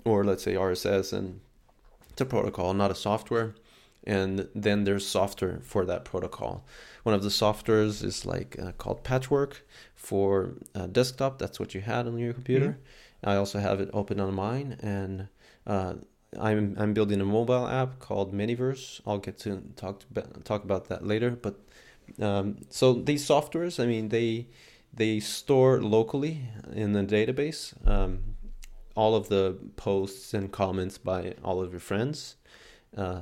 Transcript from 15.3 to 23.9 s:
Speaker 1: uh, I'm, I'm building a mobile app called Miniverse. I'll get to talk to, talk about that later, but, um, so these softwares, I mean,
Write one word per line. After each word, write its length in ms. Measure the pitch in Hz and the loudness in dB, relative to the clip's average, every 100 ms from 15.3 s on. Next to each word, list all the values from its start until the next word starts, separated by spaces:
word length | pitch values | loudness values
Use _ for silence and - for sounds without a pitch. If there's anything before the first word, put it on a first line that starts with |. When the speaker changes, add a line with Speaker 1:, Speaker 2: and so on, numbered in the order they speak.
| _ - _ - | _ -20 _ -4
Speaker 1:
uh, 300 | 101 92 - - _ - - | -2 -2 -6 -12 _ -16 -2
I'm, 360 | 107 107 101 104 | 2 2 2 0
I'm 140 | 107 | 2
building 260 | 107 104 104 | 2 2 2
a 60 | 98 | 2
mobile 420 | 107 117 127 123 | 2 4 2 2
app 320 | 131 127 127 | 0 -2 -4
called 340 | - 101 98 | -4 -2 -2
Miniverse. 680 | 98 110 120 127 135 - - - | 0 -2 0 -2 -2 -8 -10 -4
I'll 120 | 104 | -4
get 200 | 107 - | -4 -8
to 220 | 107 98 - - | -6 -6 -8 -10
talk 240 | 92 101 | -10 -10
to, 220 | - - - - - | -8 -8 -8 -10 -4
talk 180 | 104 | -4
about 240 | 101 92 - | -2 -2 -2
that 180 | 90 92 | -6 -2
later, 260 | 110 120 | 0 0
but, 240 | 120 104 - - - - - - - | -2 -6 -8 -14 -20 -20 -20 -16 -4
um, 360 | 104 101 101 101 - | 0 0 -2 -6 -8
so 240 | - 131 | 4 4
these 340 | 117 113 147 - | 4 2 0 4
softwares, 500 | 143 147 165 175 170 | 2 2 -2 -2 0
I 20 | |
mean, 200 | 120 | 0